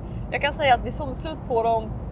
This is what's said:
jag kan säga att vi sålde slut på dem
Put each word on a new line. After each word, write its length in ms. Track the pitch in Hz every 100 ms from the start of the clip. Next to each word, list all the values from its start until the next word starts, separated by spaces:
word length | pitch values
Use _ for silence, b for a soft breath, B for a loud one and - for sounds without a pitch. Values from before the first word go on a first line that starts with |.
| B B B
jag 120 | -
kan 100 | 285
säga 220 | 294 285
att 60 | 240
vi 60 | 202
sålde 240 | - 285
slut 240 | 254 - 208 -
på 140 | 233
dem 220 | 226 226 220 - -